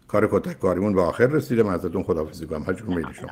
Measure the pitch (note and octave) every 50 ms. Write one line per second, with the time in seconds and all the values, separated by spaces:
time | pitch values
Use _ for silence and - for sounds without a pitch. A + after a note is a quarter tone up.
0 | _ - - G#2 G#2 G#2 - - - F2+ E2+ - - F#2+ F2 F2 G2 G#2+ G2 F#2+
1 | F2+ D#2+ - - A#2 B2+ D3+ D3+ C3+ - B2 A2+ A2 G#2 F2+ E2+ E2+ F2 D#2+ G2
2 | - - F2+ D#2 D#2 D#2 - - E2 D2+ D#2+ D2+ C#2+ F#2 F#2 - A2 A2 F2+ E2+
3 | D2+ - - - - -